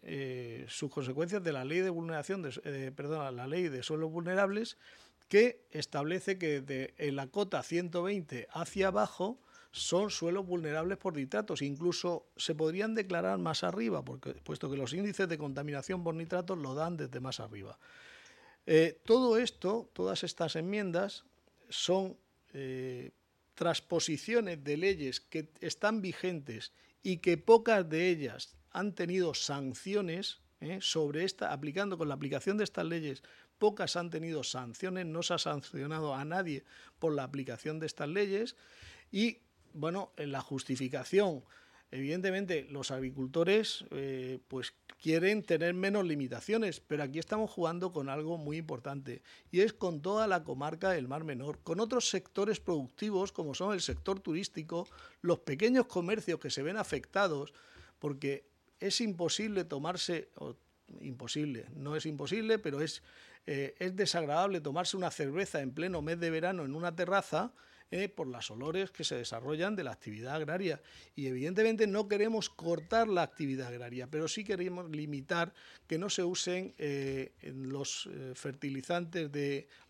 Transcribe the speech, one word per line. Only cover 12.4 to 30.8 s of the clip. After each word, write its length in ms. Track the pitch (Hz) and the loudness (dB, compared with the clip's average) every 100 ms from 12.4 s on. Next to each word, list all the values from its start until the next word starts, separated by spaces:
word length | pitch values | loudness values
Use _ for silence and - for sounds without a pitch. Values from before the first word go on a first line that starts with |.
| - | -2
podrían 400 | 156 160 180 220 | 2 2 2 0
declarar 440 | 220 190 170 185 190 | 0 0 2 2 2
más 240 | 165 151 | 0 0
arriba, 400 | 180 185 226 156 | 0 0 0 -2
porque, 300 | 65 64 135 | -4 -8 -8
puesto 380 | 127 - 147 143 | -8 -8 -6 -4
que 80 | 139 | -2
los 160 | 127 | -2
índices 340 | 165 202 196 185 | -2 -2 0 0
de 80 | 160 | -2
contaminación 680 | 147 139 147 139 - 185 | -4 -4 -4 -4 -4 -4
por 120 | 170 | -2
nitratos 420 | 160 165 180 175 180 | -4 -2 -2 -2 -4
lo 180 | 135 | -2
dan 220 | 139 165 165 | -2 -2 -2
desde 240 | 135 127 | -4 -6
más 180 | 131 127 | -6 -6
arriba. 400 | 107 104 98 - - - - - - - - - | -8 -12 -14 -16 -20 -20 -20 -20 -20 -20 -20 -6
Eh, 340 | - 240 240 - | 6 8 8 4
todo 320 | - 240 254 226 | 6 6 8 6
esto, 540 | 247 - 180 226 - | 4 0 0 0 -4
todas 320 | - 185 190 | -2 0 0
estas 320 | 175 - 160 165 | -2 -2 -2 0
enmiendas 720 | 175 208 190 170 202 - - _ _ _ - | -2 -2 0 0 0 -4 -16 _ _ _ -10
son, 480 | - - 190 185 - _ _ _ | -2 2 4 2 -6 _ _ _
eh, 560 | 139 131 131 127 123 131 - _ _ _ | -10 -6 -6 -6 -8 -12 -16 _ _ _
transposiciones 1080 | - 170 156 - 170 165 147 - 233 196 160 | 0 2 0 0 0 2 0 2 2 2 -2
de 140 | 143 147 | -2 2
leyes 420 | 196 185 135 - | 2 2 -2 -4
que 300 | - 160 151 - | -4 -6 -6 -6
están 400 | 170 - 208 220 | -6 0 2 2
vigentes 720 | 185 - 185 170 131 110 - _ - _ | -2 -2 -2 -2 -6 -10 -10 _ -20 _
y 160 | 190 175 | -2 2
que 180 | 175 170 | 4 6
pocas 500 | - 226 226 208 165 | 10 10 10 4 4
de 220 | 160 180 | 2 4
ellas 480 | 165 127 - - - _ | 2 -2 -6 -12 -16 _
han 240 | - 202 | -4 -2
tenido 400 | 175 170 185 170 | -2 0 2 2
sanciones, 1040 | 135 - 143 135 127 190 208 180 170 196 - _ - | 0 -2 -2 -4 -6 -2 0 0 -2 -6 -8 _ -12
¿eh? 180 | 151 190 | -8 -2